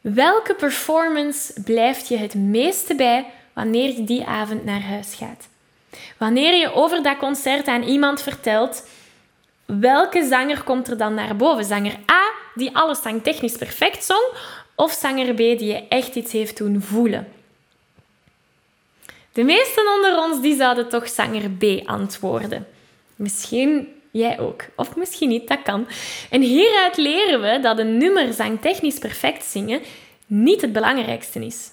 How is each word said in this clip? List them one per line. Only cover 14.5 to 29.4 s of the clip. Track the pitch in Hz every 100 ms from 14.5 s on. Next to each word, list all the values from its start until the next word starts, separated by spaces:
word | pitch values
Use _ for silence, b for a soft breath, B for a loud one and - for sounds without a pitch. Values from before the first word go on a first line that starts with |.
| B B
of | - 311
zanger | 320 285 269 254
B, | 226
die | 233 233
je | 214 208 -
echt | 254 254
iets | - 226
heeft | 220 214 -
doen | 208 202
voelen? | 196 208 240 202 - - _ _ _ _ _ _ _ _ _ _ _ _ _ _ _ _ B B B
De | -
meesten | 247 359 508 - 415 403
onder | 392 349
ons, | 320 302
die | 269 277
zouden | 262 247 240
toch | 240 233
zanger | - 220 220 202
B | 185 208 190 -
antwoorden. | 208 196 - 190 117 107 - - b b b b _
Misschien | 208 - - 233 269 302 285 - _ 214
jij | 233 -
ook, | - - - -
of | 262 -
misschien | 359 - 294
niet, | 233 233
dat | 277
kan. | 277 202 247 B B B B
En | 254
hieruit | 262 262 440 415 370 359
leren | 294 320 415 269
we | 208 247
dat | 254 220
een | 220 226
nummer | 330 392 262
zangtechnisch | 220 214 214 302 381 311 277
perfect | 220 - 269 311